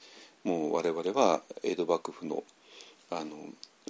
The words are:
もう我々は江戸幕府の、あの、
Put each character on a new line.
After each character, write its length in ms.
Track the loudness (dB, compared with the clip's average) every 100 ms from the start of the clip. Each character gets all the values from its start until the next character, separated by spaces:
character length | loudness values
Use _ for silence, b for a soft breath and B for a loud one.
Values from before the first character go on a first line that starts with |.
| b b b b
も 240 | 0 0 2
う 60 |
我 120 | 2 2
々 260 | 0 0 4
は 240 | 6 4 0 -6
江 120 | -2
戸 120 | 0 2
幕 260 | 2 0
府 140 | -8 -6
の、 180 | -6 -8 -14 b b b b -10
あ 160 | -8
の、 120 | -8 -10 -14 -16 -20 _